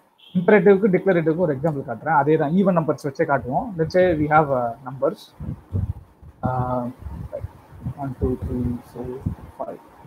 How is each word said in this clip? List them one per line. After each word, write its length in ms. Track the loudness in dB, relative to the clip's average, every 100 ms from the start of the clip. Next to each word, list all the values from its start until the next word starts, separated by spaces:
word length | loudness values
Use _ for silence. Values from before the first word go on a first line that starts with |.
| _ _ -6
இம்பரேட்டிவ்க்கு, 640 | -2 4 6 6 6 4 2
டிக்ளரேட்டிவ்க்கு 380 | 2 2 2 0
ஒரு 200 | 0 0
எக்ஸாம்பிள் 280 | -2 -4 -8
காட்டுறேன். 280 | -8 0 2
அதே 200 | 4 2
தான், 140 | 2
ஈவன் 260 | 2 4 2
நம்பர்ஸ் 300 | 0 -4 -6
வச்சே 160 | -4
காட்டுவோம். 500 | 0 0 0 -4 -4 -4
Let's 80 | 0
say 400 | 4 4 2 4
we 40 |
have, 220 | 4 4
uh, 200 | 0 -2 -6
numbers. 320 | -10 -2 -4 -4 -14 -12 -12 -12 -6 -4 -4 -8 -18 _ -20 -6
Uh, 480 | -4 -2 -2 -2 -4 -10 -14 -12 -12 -10 -12 -14 -20 -12 -12 -8
one, 180 | -10 -4
two, 40 |
three, 540 | -4 -4 -6 -4 -4 -6 -10
four, 240 | -14 -12 -8 -8 -10 -16 -14
five, 200 | -12 -14 -20 -8